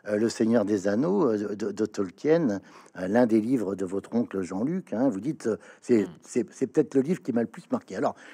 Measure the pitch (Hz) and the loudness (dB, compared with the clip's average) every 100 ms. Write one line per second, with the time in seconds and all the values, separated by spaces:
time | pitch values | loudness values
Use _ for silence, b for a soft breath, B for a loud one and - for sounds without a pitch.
0 | - 107 113 - 110 117 98 104 92 104 | -4 0 0 2 2 2 2 0 0 0
1 | 160 202 147 107 101 104 107 104 107 - | 2 2 2 0 -2 -4 -6 -2 -2 -2
2 | 95 - 143 160 147 98 - b b 95 | -6 -2 2 4 2 -2 -6 b b -8
3 | 92 110 123 110 107 131 95 98 95 98 | 0 2 4 4 2 0 -2 -4 -4 -6
4 | - 113 120 98 90 92 127 185 - 104 | -4 -4 -2 -4 -4 -4 -4 -4 -4 -2
5 | 135 95 117 - 117 101 b b - 120 | 0 0 -4 -4 -4 -4 b b 2 2
6 | 92 80 - 127 107 - 131 - 147 135 | 2 -4 -8 -4 -4 -4 -2 0 0 2
7 | 135 180 - 117 113 - - 120 - 185 | 0 -2 -2 -2 -2 -6 -6 -6 -6 -4
8 | - - B | -4 -4 B